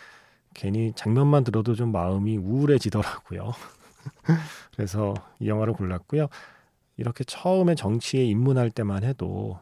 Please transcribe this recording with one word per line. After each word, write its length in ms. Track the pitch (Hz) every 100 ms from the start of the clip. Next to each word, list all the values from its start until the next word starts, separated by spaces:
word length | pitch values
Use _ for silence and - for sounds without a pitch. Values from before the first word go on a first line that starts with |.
| - - _ _ _
괜히 380 | - 98 107 113 -
장면만 480 | 107 120 143 147
들어도 320 | 120 110 110 113
좀 160 | 117
마음이 460 | 98 87 98 104 107
우울해지더라고요. 1160 | 92 127 143 135 107 107 - - - 92 101 120 - - - _ - -
<laughs> 520 | - 165 151 - - -
그래서 380 | 101 101 101 101 - -
이 80 | 107
영화를 260 | 107 110
골랐고요. 540 | 101 92 90 - 147 143 - - - _ _ _ -
이렇게 260 | 117 -
처음에 500 | 131 - 180 190 175
정치에 520 | 160 95 113 - 131 123
입문할 440 | 104 127 131 120
때만 340 | - 104 98
해도, 560 | 120 135 92 95 104 92